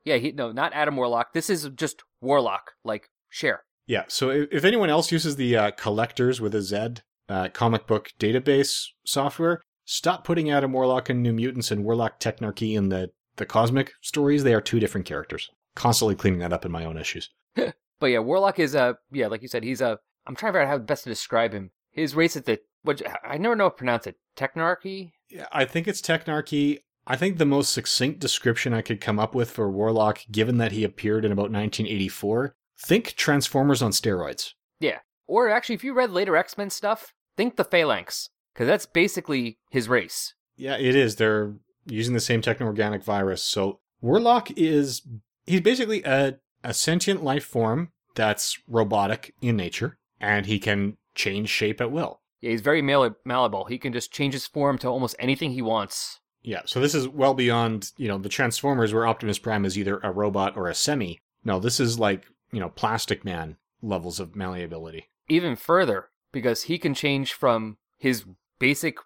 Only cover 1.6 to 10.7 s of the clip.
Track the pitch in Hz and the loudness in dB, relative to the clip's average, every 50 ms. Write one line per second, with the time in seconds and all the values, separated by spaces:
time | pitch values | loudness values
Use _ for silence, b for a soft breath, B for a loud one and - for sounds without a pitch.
1.6 | 147 139 131 - 160 143 - - - _ _ _ 117 131 143 139 120 104 95 101 | -4 -8 -8 -6 -6 -6 -6 -8 -20 _ _ _ 0 2 2 2 2 2 -2 -4
2.6 | - - - _ - 113 107 104 _ _ _ _ _ _ - - 156 131 92 - | -6 -10 -20 _ -8 -6 -6 -6 _ _ _ _ _ _ -8 -4 -4 -4 -4 -6
3.6 | _ _ _ _ _ - 113 95 - - - - 131 131 135 147 147 147 - 143 | _ _ _ _ _ -4 -2 -2 -2 -4 -4 -2 -2 0 0 0 0 0 0 2
4.6 | 160 196 240 226 196 156 147 170 156 - 170 156 156 156 139 135 127 120 117 110 | 2 2 2 2 2 2 2 2 2 2 0 0 0 -2 -2 0 0 2 4 4
5.6 | 104 104 - - - 110 104 110 113 - - - 123 127 127 117 110 101 110 104 | 2 2 0 -2 -4 -2 0 0 -2 -2 0 0 0 0 0 0 -2 -2 -2 -2
6.6 | 98 92 101 104 110 120 120 - - _ _ _ _ - 98 92 92 - - - | -2 -2 -4 -4 -4 -4 -8 -10 -16 _ _ _ _ -6 -4 -4 -4 -4 -2 0
7.6 | 120 117 113 104 - - 110 104 - - - - 107 107 120 127 131 143 139 139 | 2 2 2 0 0 0 0 0 -2 -6 -6 -2 0 2 2 2 2 4 4 4
8.6 | 139 - - - - - - _ - - - 139 139 143 - - 165 170 170 170 | 4 2 -2 -4 -6 -10 -14 _ -8 -4 -2 0 0 0 0 0 0 0 0 0
9.6 | _ _ _ _ _ - - - - 170 180 - - - 170 170 151 151 143 139 | _ _ _ _ _ -8 -6 -2 0 0 0 0 -2 -2 0 0 2 2 2 2
10.6 | 135 131 | 2 2